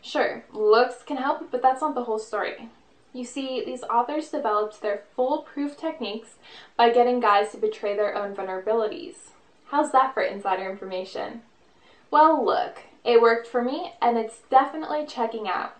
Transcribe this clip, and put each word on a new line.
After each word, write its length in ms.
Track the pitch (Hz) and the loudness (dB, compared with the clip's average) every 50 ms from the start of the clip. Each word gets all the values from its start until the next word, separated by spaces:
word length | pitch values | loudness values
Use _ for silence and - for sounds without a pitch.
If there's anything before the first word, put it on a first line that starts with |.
Sure, 420 | - - - 294 233 - - 233 - _ | -16 -6 -2 -2 -2 -2 -2 -8 -14 _
looks 500 | - 214 214 214 214 233 254 - - - | -6 0 4 6 6 6 6 2 0 -12
can 160 | - - 294 262 | -10 -8 -8 -4
help, 320 | 254 285 302 294 - - | -2 -4 -4 -4 -6 -6
but 120 | - 247 | -6 0
that's 180 | 247 254 262 262 | 2 2 2 2
not 140 | 311 302 277 | -2 -4 -2
the 100 | 247 240 | -4 -4
whole 140 | 233 220 214 | -4 -4 -6
story. 500 | 214 - - 202 185 - - - 233 233 - _ _ _ _ _ _ _ | -6 -6 -6 -6 -4 -6 -8 -10 -16 -20 -20 _ _ _ _ _ _ _
You 120 | _ 254 247 | _ -14 -12
see, 400 | 240 - 277 269 262 262 247 - | -10 -10 -8 -8 -6 -6 -6 -6
these 200 | 247 254 247 - | -8 -10 -12 -8
authors 460 | - 220 - 214 - 294 311 302 - | -2 0 0 0 0 -4 -6 -6 -6
developed 520 | - 285 - 208 208 208 214 214 - - | -8 -4 -2 -2 0 0 -2 -4 -6 -8
their 220 | - 214 202 208 - _ _ | -6 -6 -6 -6 -8 _ _
foolproof 640 | - 254 262 294 302 - - - 285 285 285 285 - | -2 -2 0 -2 -4 -6 -10 -8 -8 -8 -8 -8 -8
techniques 560 | - 320 311 - 240 196 208 233 - - - _ _ - - - - - _ | -8 -8 -6 -6 -8 -8 -8 -10 -12 -16 -20 _ _ -20 -20 -20 -20 -14 _
by 140 | - 240 233 | 4 4 4
getting 300 | 233 247 240 247 247 247 | 6 4 4 4 2 2
guys 320 | 226 208 202 202 214 214 | 4 4 4 4 2 0
to 40 | - | -4
betray 400 | 226 220 214 - - - 202 202 | -4 -4 -4 -4 -4 -6 -4 -2
their 200 | 202 208 202 - | 0 -2 -2 -2
own 180 | 208 202 202 196 | -4 -6 -6 -8
vulnerabilities. 960 | 196 190 185 185 185 190 214 220 226 220 208 - - - - - - - - _ _ _ _ _ _ _ | -8 -8 -8 -8 -6 -2 0 0 0 0 -2 -4 -8 -14 -14 -16 -20 -20 -20 _ _ _ _ _ _ _
How's 260 | - - 285 302 302 | -2 0 0 0 4
that 200 | - 262 262 262 | 4 2 2 4
for 100 | - 220 | 0 -2
insider 460 | 202 185 196 202 202 196 185 180 185 190 | -2 -2 -4 -4 -4 -4 -4 -4 -4 -8
information? 760 | 196 202 190 185 185 185 185 - - 214 202 214 226 233 - _ _ _ _ _ _ _ _ _ _ _ _ _ | -8 -10 -10 -8 -8 -8 -8 -8 -8 -8 -8 -8 -10 -16 -18 _ _ _ _ _ _ _ _ _ _ _ _ _
Well, 340 | - 294 311 320 320 294 233 | 6 6 8 8 6 4 2
look, 380 | 190 - - - - - - - - _ _ | 0 0 0 -2 -4 -6 -16 -20 -20 _ _
it 180 | _ 226 240 233 | _ 6 6 8
worked 260 | 233 233 233 233 - | 8 8 4 4 -2
for 160 | - - 247 | -4 -4 -2
me, 320 | 240 247 277 330 359 - - - | -2 -2 -4 -4 -6 -8 -6 0
and 160 | - 240 233 | 0 2 2
it's 240 | 233 220 - - - _ _ | 2 -2 -4 -10 -16 _ _
definitely 560 | - 262 277 285 302 311 311 - 302 302 302 | 4 4 4 4 -4 -8 -6 -4 -4 -4 -6
checking 420 | 294 - 254 240 226 233 226 214 190 | -6 -4 -4 -4 -4 -4 -6 -6 -4
out. 280 | 180 - - - - - | -4 -4 -6 -8 -12 -16